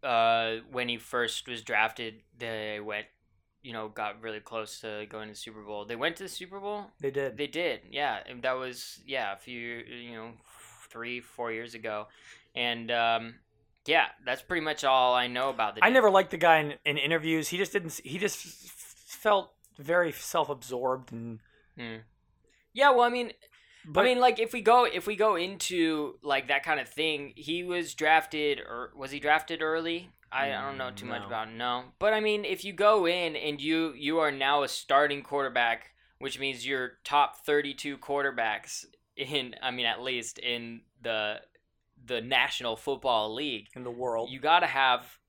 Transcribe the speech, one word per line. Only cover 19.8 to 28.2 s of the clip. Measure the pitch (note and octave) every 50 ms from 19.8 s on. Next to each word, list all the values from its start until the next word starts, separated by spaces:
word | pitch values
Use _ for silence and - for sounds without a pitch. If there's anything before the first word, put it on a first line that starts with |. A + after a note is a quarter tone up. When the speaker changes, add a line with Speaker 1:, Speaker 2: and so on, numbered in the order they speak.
| C#3+ C#3 E3 F3+ F3 E3
Speaker 2:
self-absorbed | C#3+ - - - - E3+ D3+ C#3 D3 B2+ A#2 - B2+ B2 B2 C3 B2+ C3 C3 -
and | - A#2 A#2 A#2 A2+ A2+ _ _ _ _ _ _ _ -
Speaker 1:
Hmm. | B2 A2+ A2+ A2+ A2+ _ _ _ _ _ _ _ _ _ _ _ _ _ _
Yeah, | A3 C4+ C#4+
well, | C4+ B3
I | A#3+ A#3+
mean, | A#3+ B3 B3 A3+ - _ - _ _ - _ _ _ _ _
Speaker 2:
But | D#3+ D3 E3+
Speaker 1:
I | G3+
mean, | B3 B3 B3
like, | B3 B3+ A3+ A3+
if | A3+ A3+ -
we | A#3+
go, | G#3 G#3 A#3+ B3 B3
if | G#3 - F3+ E3 G#3
we | G#3+
go | F3+ G#3+ A3 G3+
into, | E3+ F3 F#3 G3+ E3+ - - F#3 F3+ E3 D#3+ D#3+ D3+ D3+ C#3 - - _
like, | C#3+ C#3 C3+ C3 B2
that | C#3+ C3+ C3+
kind | E3 D#3 D3
of | B2+ -
thing, | - - D#3 D#3+ D#3 C#3+ C#3+ C#3 -
he | - D3 C#3+ E3 F3 F3
was | F3+ F3 F3 E3+ D3+ -
drafted, | - D#3 D#3 D#3 D#3+